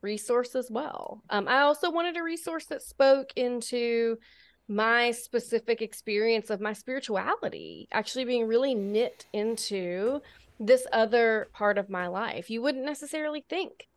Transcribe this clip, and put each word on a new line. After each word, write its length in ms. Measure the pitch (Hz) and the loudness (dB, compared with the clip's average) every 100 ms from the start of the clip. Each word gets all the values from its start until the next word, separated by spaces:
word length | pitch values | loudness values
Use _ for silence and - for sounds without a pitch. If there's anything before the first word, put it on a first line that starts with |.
resource 540 | 202 208 - 240 247 262 | -4 -6 0 0 0 -4
as 140 | 247 | -4
well. 520 | 220 302 - - 220 - | -6 -6 -8 -12 -14 -4
Um, 180 | - 202 | -2 2
I 140 | 262 | 4
also 300 | 285 294 349 | 6 4 0
wanted 260 | 339 349 339 | 0 -2 -2
a 60 | |
resource 420 | 330 330 - 320 - | -6 -6 -6 -8 -6
that 160 | 277 | -10
spoke 500 | - - 269 269 269 - | -10 4 6 6 4 -2
into 800 | 247 247 226 247 240 233 233 226 _ _ _ _ _ | -2 -2 -4 -2 0 0 0 -2 _ _ _ _ _
my 440 | 208 220 233 240 | 0 2 4 2
specific 680 | 233 - 240 233 233 226 226 | -2 -4 -4 -2 -4 0 -2
experience 680 | 220 - - 208 226 226 214 | -2 -8 -4 0 2 0 0
of 100 | 208 | -4
my 140 | 208 | -4
spirituality, 1120 | 208 - 262 - 202 190 415 - 76 80 82 - | -6 -6 -8 -2 -2 0 -2 -4 -8 -14 -16 -4
actually 340 | - 214 247 247 | -4 -2 -4 0
being 220 | 247 226 | 0 2
really 260 | 226 269 | 2 2
knit 520 | 247 196 214 240 - - | 0 0 0 0 -4 -8
into 880 | 208 214 226 - 202 180 180 208 285 - - _ _ | -2 -2 -2 -4 -4 -4 -2 -2 -2 -6 -20 _ _
this 260 | 208 254 254 | 4 4 6
other 560 | 226 220 240 226 220 - | 2 4 6 4 4 -2
part 240 | - 208 202 | 0 2 2
of 120 | 196 | 0
my 180 | 185 180 | -4 -4
life. 420 | 185 226 - - | -4 -4 -6 -6
You 120 | 226 | -2
wouldn't 220 | 254 262 | -2 -2
necessarily 640 | 262 294 285 311 302 302 - | -4 -6 -8 -6 -4 -6 -6
think 400 | 339 370 - - | -6 -6 -10 -20